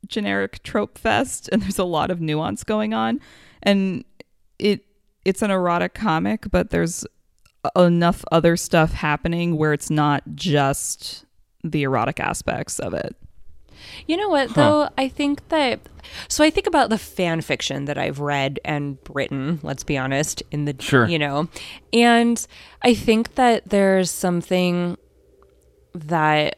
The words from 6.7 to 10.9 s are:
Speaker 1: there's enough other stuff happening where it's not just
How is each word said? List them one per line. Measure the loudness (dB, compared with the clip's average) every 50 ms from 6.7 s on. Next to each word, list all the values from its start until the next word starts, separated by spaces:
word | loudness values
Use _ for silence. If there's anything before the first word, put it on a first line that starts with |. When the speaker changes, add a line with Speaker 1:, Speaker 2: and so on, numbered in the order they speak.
Speaker 1:
there's | 0 -2 -2 -2 -4 -8 -12 -14 _ _ _ _ _ _ _ _ _ _ _ -2 4
enough | 4 6 6 6 4 4 2 2 0 -4 0 0
other | 4 4 4 2
stuff | 2 -2 2 4 4 4 4 0
happening | -2 0 0 0 0 -2 -4 -2 0 0 0 0
where | 0 2 0 0
it's | 0 -2 -2
not | 0 2 4 2 2 0 -2 -6 -12
just | -6 -2 0 2 2 2 2 0 -2 -4 -8